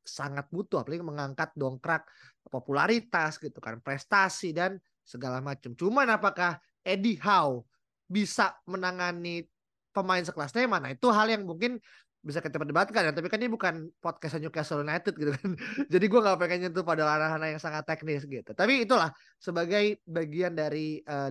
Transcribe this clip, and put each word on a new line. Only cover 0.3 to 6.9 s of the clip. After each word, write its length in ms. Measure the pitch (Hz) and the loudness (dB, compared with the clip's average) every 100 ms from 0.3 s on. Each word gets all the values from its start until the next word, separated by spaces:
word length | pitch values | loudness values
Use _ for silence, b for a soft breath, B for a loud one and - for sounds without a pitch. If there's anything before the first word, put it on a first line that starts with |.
| 139 - | -6 -6
butuh. 400 | 170 - 160 120 | -8 -2 -2 -2
Apalagi 160 | 170 | -6
mengangkat 480 | 165 147 139 135 147 - | -6 -6 -6 -4 -6 -4
dongkrak 480 | 135 127 - 160 B B B _ - | -4 -4 -2 -2 B B B _ -10
popularitas 960 | 127 120 139 175 233 226 175 156 - | -8 -2 2 4 2 0 0 0 -4
gitu 160 | - - | -12 -12
kan. 240 | - 117 | -12 -8
Prestasi 720 | 139 139 - 202 190 - 180 160 | -6 -6 2 4 4 0 -4 -2
dan 240 | 185 190 _ _ | -2 -4 _ _
segala 400 | - 127 131 127 | -18 -10 -6 -6
macam. 320 | 139 135 123 117 | -6 -8 -12 -4
Cuman 320 | 180 262 254 | 0 4 4
apakah 560 | 214 202 175 175 160 b _ | 4 2 2 0 -2 b _
Eddie 400 | 185 | -4